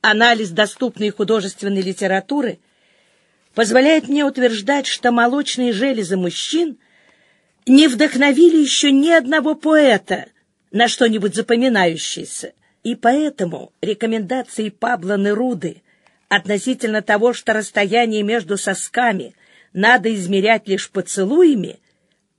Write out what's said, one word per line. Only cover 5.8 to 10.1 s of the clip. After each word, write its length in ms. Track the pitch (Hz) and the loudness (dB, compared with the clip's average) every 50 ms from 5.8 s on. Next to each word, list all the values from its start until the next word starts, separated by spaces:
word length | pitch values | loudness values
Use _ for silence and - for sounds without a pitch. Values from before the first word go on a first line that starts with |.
| 254 277 262 220 202 160 190 | -2 -2 -2 -2 -4 -4 -2
мужчин 600 | 185 180 175 170 - - - 285 320 349 311 240 _ _ _ _ _ _ _ _ _ _ _ _ _ _ _ _ _ _ | -2 -2 -4 -6 -6 -8 -4 -2 -2 -2 -2 -6 _ _ _ _ _ _ _ _ _ _ _ _ _ _ _ _ _ _
не 220 | - 254 277 311 | 4 6 6 6
вдохновили 680 | 311 247 208 302 294 - 247 277 285 262 269 339 339 330 | 6 4 2 0 0 2 2 2 2 4 6 6 6 6
ещё 340 | 320 294 262 - - - 285 | 4 2 2 0 0 2 2
ни 180 | 277 269 285 330 | 4 4 4 4
одного 460 | 339 330 240 254 311 311 247 311 302 | 4 4 4 2 -2 0 0 0 -4
поэта 720 | 302 - 311 311 311 294 269 220 190 _ - | -2 0 2 4 6 6 4 4 2 _ -4